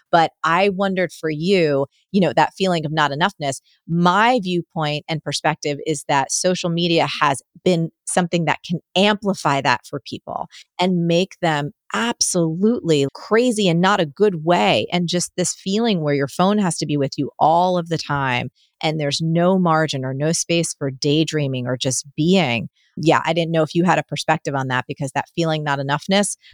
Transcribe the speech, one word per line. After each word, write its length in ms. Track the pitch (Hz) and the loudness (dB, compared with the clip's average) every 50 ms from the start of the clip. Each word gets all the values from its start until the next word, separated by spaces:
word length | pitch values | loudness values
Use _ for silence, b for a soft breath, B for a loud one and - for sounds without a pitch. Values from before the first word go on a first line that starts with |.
| b b | b b
But 220 | - 170 160 151 - _ - | 2 2 2 2 -2 _ -2
I 240 | 160 165 175 196 208 | 0 2 2 2 0
wondered 420 | 190 185 202 196 190 185 180 165 | 0 0 -2 -2 0 -2 -2 -4
for 180 | - - - 160 | -6 -6 -6 -6
you, 560 | 156 147 160 180 202 190 165 151 143 135 139 - _ _ _ _ - | -4 -2 0 2 2 2 4 2 2 0 0 -2 _ _ _ _ 0
you 80 | 196 | 2
know, 100 | 175 151 | 2 4
that 220 | 117 - 156 - - - | 4 2 2 2 0 -2
feeling 280 | 190 190 175 165 151 | -2 0 0 0 -2
of 80 | 151 156 | -2 0
not 180 | 160 151 143 | 0 0 0
enoughness, 480 | 139 143 170 202 - _ 151 139 139 - - _ _ _ _ - | 0 0 -2 -2 -2 _ -6 -6 -6 -6 -10 _ _ _ _ -4
my 500 | 165 170 175 180 180 202 220 233 254 254 | -2 2 2 4 4 4 4 4 2 2
viewpoint 600 | 185 185 180 175 170 - _ 170 156 147 147 147 - - | 0 0 -2 -2 -4 -6 _ -4 -4 -2 -2 -4 -4 -6
and 120 | 160 151 | -6 -6
perspective 580 | - - 143 - - - 160 - - 151 143 139 - | -6 -6 -8 -2 -2 -2 -2 -2 -4 -6 -6 -4 -4
is 200 | - 156 147 - - | -4 -4 -4 -2 0
that 240 | 151 139 135 - | 0 0 2 0
social 380 | - - - 185 185 175 - 175 | -2 -2 0 0 0 0 -2 -2
media 380 | 165 170 170 175 170 165 143 147 - - | -2 0 0 2 2 2 2 0 0 0
has 220 | 156 147 139 - - _ _ - _ | 0 0 0 -2 -6 _ _ -4 _
been 240 | 185 180 170 165 160 - _ _ | 2 2 2 0 -2 -6 _ _
something 400 | - - 190 180 170 - 170 160 | -4 -2 -2 -2 0 -2 -2 0
that 140 | 147 - - - | 0 -2 -4 -4
can 140 | - 175 160 - _ _ | -8 -8 -8 -8 _ _
amplify 640 | 180 196 208 214 202 - 202 185 - - 156 139 139 | 2 2 2 2 0 -2 -4 -4 -2 0 0 0 0
that 220 | 123 143 123 - - | 2 0 0 0 -2
for 160 | - - 143 - | -8 -12 -12 -10
people 420 | - - - - - - - - - B B B B _ - | -10 -14 -12 -12 -10 -10 -10 -10 -10 B B B B _ -2
and 280 | 180 190 185 175 170 170 | 0 0 2 2 2 2
make 300 | 170 170 185 185 - _ | 2 2 0 -2 -4 _
them 300 | - 165 156 147 143 143 - _ _ _ - | -2 0 0 0 -2 -6 -8 _ _ _ -6
absolutely 1120 | 208 226 233 233 - - - - 175 170 160 160 170 196 220 247 220 - 170 156 143 139 139 - | -4 -2 -4 -2 -4 -4 -2 0 0 0 0 0 0 0 0 0 0 0 0 2 2 2 0 -4
crazy 540 | - - - 208 226 247 254 226 202 208 180 | -8 -4 0 2 2 2 2 2 2 2 2
in 140 | 165 170 | 4 4
not 180 | 180 190 208 190 | 4 4 4 2
a 60 | 175 | 0
good 400 | 147 139 - 202 214 185 160 156 | -2 0 2 2 2 2 0 0
way. 420 | 165 170 175 208 196 156 110 - - - | 2 2 2 4 2 2 2 0 0 -2
And 160 | 180 175 165 | -2 -2 0
just 240 | 175 175 170 - - | -2 -2 -4 -4 -4
this 180 | - 180 - - | -4 -4 -4 -4
feeling 460 | - - 185 196 214 233 233 208 170 | -6 -6 -4 -2 0 0 0 0 0
where 160 | 156 147 143 | 0 0 0
your 140 | 139 139 131 | 0 0 -4
phone 280 | - - 175 190 208 208 | -2 0 2 2 2 2
has 200 | 202 175 160 - | 0 0 -2 -2
to 80 | 165 | -4
be 100 | 147 147 | -2 0
with 160 | 147 135 135 - - | 0 -2 -2 -2 -4
you 140 | 143 117 - - | -6 -6 -2 0
all 400 | 143 147 160 170 180 185 180 180 | 2 2 4 4 2 2 0 0
of 120 | 170 170 | -2 -2
the 80 | 165 151 | -4 -6
time 520 | - - 147 143 135 131 123 120 120 131 - _ _ _ _ _ | -4 -4 -4 -2 0 0 -2 -2 -4 -6 -10 _ _ _ _ _
and 200 | - 160 156 160 | -4 -2 -2 0
there's 180 | 147 143 139 - | -2 -2 -2 -2
no 380 | 165 160 165 165 170 180 190 185 | -2 0 0 2 2 4 4 4
margin 460 | 185 170 160 156 160 151 - 135 131 | 2 2 2 2 2 0 -2 -4 -4
or 80 | 131 131 | -4 -4
no 180 | 135 147 156 | -2 -2 -2
space 420 | 165 - - - 170 170 165 - - | 0 -2 -2 0 0 0 0 -2 -4
for 160 | - 147 131 | -6 -6 -6
daydreaming 800 | 131 135 - 147 143 156 160 147 156 156 147 135 131 127 123 127 | -6 -2 0 2 2 2 2 0 0 -2 -2 -2 -2 -4 -4 -4
or 80 | 127 | -4
just 300 | 123 - 139 127 - - 143 - | -4 -2 -4 -4 -4 -6 -8 -4
being. 540 | - 151 170 185 196 165 127 117 113 - - - _ _ _ _ - | -2 2 2 4 4 2 2 0 -2 -2 -6 -12 _ _ _ _ -2
Yeah, 220 | 147 160 151 120 - | 2 2 2 4 2
I 80 | 156 165 | 2 0
didn't 180 | 170 165 160 | 0 0 0
know 100 | 165 160 | 0 0
if 140 | 156 147 - | 0 0 0
you 80 | 170 170 | 0 2
had 160 | 180 160 151 | 2 2 0
a 40 | 147 | 0
perspective 520 | - - - - - 156 - - 160 139 | -4 -8 -8 -2 -2 -2 -2 -2 -4 -4
on 140 | 139 131 131 | -4 -4 -2
that, 160 | 127 127 127 - | -2 -4 -4 -6
because 240 | 143 - 147 135 | -8 -8 -8 -4
that 180 | - 143 - - _ | -4 -4 -6 -4 _
feeling 280 | - 165 160 156 156 151 | -4 -2 -2 -2 -2 -2
not 140 | 147 139 139 | -4 -4 -4
enoughness, 580 | 139 139 143 143 - - 190 202 202 196 - - b b | -2 -2 -4 -4 -2 0 0 0 0 0 -4 -10 b b